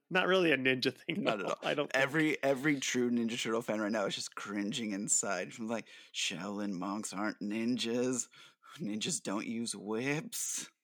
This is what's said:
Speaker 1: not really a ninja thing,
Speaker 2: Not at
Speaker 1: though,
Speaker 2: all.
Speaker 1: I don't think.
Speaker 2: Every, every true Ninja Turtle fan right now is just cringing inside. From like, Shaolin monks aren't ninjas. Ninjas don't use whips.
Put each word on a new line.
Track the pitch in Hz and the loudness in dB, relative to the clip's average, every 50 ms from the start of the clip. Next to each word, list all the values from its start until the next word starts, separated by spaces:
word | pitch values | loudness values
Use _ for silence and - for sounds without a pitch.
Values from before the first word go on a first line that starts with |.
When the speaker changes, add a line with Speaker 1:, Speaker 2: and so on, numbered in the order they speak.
| _ _ | _ _
Speaker 1:
not | 170 185 185 | 2 2 4
really | 180 185 190 180 165 143 | 6 6 6 6 6 6
a | 135 | 6
ninja | 131 131 131 123 120 131 127 | 6 4 4 4 2 0 0
thing, | - - - 165 202 247 | 0 -4 -4 -4 0 2
Speaker 2:
Not | 269 113 101 | 2 2 2
at | 92 | 0
Speaker 1:
though, | - - | -2 -2
Speaker 2:
all. | - - | -2 0
Speaker 1:
I | 160 147 | 0 0
don't | 143 143 - - | 0 0 0 2
think. | 131 135 | 2 2
Speaker 2:
Every, | 139 135 160 156 156 143 - - | 2 2 2 2 2 2 2 2
every | 139 139 127 135 156 147 135 | 2 2 2 2 2 2 2
true | 127 - - 127 123 123 | 0 0 2 2 2 4
Ninja | 120 120 117 113 113 123 | 4 2 2 0 0 -2
Turtle | - 117 110 113 117 | -2 0 0 0 0
fan | - 110 107 | 0 0 0
right | 107 101 113 | 0 0 0
now | 110 98 | 0 0
is | 104 - | 0 -2
just | - - - - | -2 -6 -8 -8
cringing | - - 107 101 104 104 101 123 123 117 107 101 | -10 -8 -6 -4 -2 -2 -2 -2 -2 -4 -4 -4
inside. | 95 107 - - - - 107 95 90 92 - 127 | -4 0 0 0 2 2 0 -2 -2 -2 -4 -6
From | 127 113 110 | -8 -6 -4
like, | 117 110 - - - - - - - | -4 -4 -4 -8 -14 -20 -20 -12 -8
Shaolin | - - - 98 78 90 101 101 101 104 101 98 | -4 -4 -4 -4 -4 -4 -4 -4 -4 -2 -2 -2
monks | 87 90 98 98 110 101 - - | -4 -4 -4 -4 -4 -4 -6 -4
aren't | 92 104 107 - - | -4 -2 -2 -2 -4
ninjas. | 98 104 104 110 113 117 127 113 107 113 117 123 123 127 131 120 - - - - - - - _ _ - - - | -4 -4 -2 -2 0 0 0 0 0 0 0 0 0 0 0 -2 -4 -6 -10 -20 -20 -20 -20 _ _ -20 -12 -8
Ninjas | 175 104 104 107 104 117 - - - | -6 -4 -4 -2 -2 -2 -2 -4 -4
don't | - 98 98 - | -4 -4 -4 -4
use | - 117 113 117 110 104 | -4 -4 -4 -4 -6 -6
whips. | 101 - 101 110 110 127 139 143 156 - - - - - - - - - - - _ | -6 -6 -4 -2 -2 0 0 0 0 -2 -4 -6 -6 -4 -4 -4 -6 -8 -10 -14 _